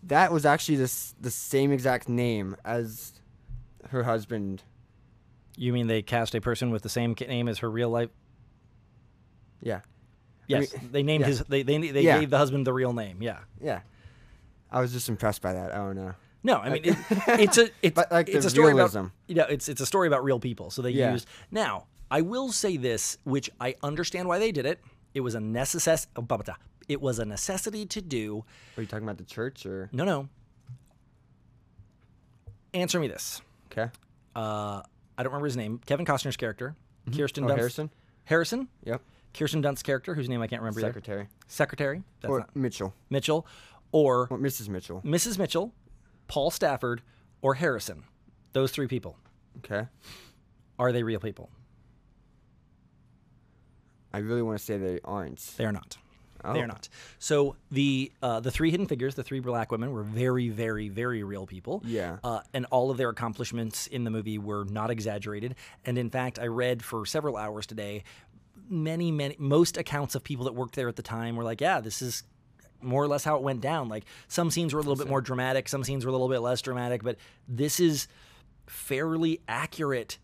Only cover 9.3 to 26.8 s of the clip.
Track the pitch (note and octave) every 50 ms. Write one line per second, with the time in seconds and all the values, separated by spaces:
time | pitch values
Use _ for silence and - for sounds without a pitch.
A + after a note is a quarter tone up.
9.3 | _ - - - - - - A#2 G#2+ F2+ - - - - - - - _ _ _
10.3 | - _ _ - C#3 C3+ C#3+ C3+ - C3 A#2+ B2 A#2+ C#3+ C#3+ C#3+ D#3 D#3 C#3 B2+
11.3 | C#3 A#2 - - C#3 C#3 C#3 B2 C#3+ D3+ D#3+ D#3+ C#3 C#3 C#3 E3 C#3+ - D#3 C#3+
12.3 | B2+ C#3 D3 C3+ C3 C#3+ C3+ B2+ B2+ C3 C3 B2+ B2 A#2 A2 G2+ F2+ F2+ A2 A#2
13.3 | G2+ - - - - G2+ A#2 D3+ A#2 F2 - - - - - - - - - -
14.3 | - - - - - - _ _ - B2+ B2+ B2 A#2+ B2 - - A#2 G2+ - A2
15.3 | G2+ - - F#2 F#2 F2+ F#2 F2+ - G2+ G2+ G2 G2 F#2+ F#2+ F#2 F#2 - _ -
16.3 | _ _ - G#2+ - - G2 B2+ D3 D3+ D3+ F3 G3 - - - G#3+ F#3+ - -
17.3 | - A3 G#3+ G3+ - A3+ A#3 A3 - - - F3+ D#3 - F3 - E3+ E3+ E3+ F3
18.3 | G3 D3 C3+ C3 B2 C#3 D3+ D#3 C#3+ C3+ B2 G#2+ F#2+ G#2+ F#2+ F#2 - _ _ _
19.3 | F#3 D#3+ - A#2 D3 C3+ - - D3 A#2 C3+ B2 - G3+ F#3 E3 C#3+ C3+ B2+ C#3
20.3 | C3+ A#2+ - B2+ A#2+ - - D#2+ - - B2 B2 B2 C#3 C3 A#2 B2+ B2 - -
21.3 | - - - - - G#3+ G#3+ C#3+ G#2 F#2 - _ _ - - - C3 D3 D#3+ F3
22.3 | A3+ B3+ C4+ C4 G#3+ - - G#3 F3+ D3 B2 B2+ A#2 A2 - - - - _ -
23.3 | C3+ C#3 - - - _ B2 B2+ C3 - - C#3+ D3 D#3 F3 - - F3+ F3+ F3+
24.3 | E3+ F#3 G#3+ A3+ G#3 D3 B2 C3+ D#3+ - - - - - - _ _ C#3 C3 B2
25.3 | A2 A#2 G#2+ G#2+ A2 A#2+ C3 C3+ - F3 - E3 D#3+ D3+ - - - - A#2+ A#2
26.3 | C3 A2 G2+ - F#2+ - - - _ _